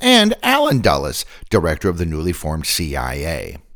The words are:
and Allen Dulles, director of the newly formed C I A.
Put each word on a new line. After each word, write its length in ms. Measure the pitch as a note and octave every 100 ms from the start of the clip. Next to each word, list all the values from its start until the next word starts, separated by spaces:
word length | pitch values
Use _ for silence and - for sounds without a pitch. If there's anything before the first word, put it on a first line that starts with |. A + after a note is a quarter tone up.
and 340 | A#3+ A#3+ G#3 A3+
Allen 360 | - C#4 D4 C3
Dulles, 440 | F#2+ C#2+ C#2+ - - - -
director 380 | G#2 E2 D#2 G2
of 100 | E2+
the 80 | E2+
newly 260 | D#2 F2
formed 340 | E2+ D#2 D#2 D#2
C 300 | - D#2+ C#2
I 180 | B1+
A. 420 | C#2 D#2 D2 G1+ - -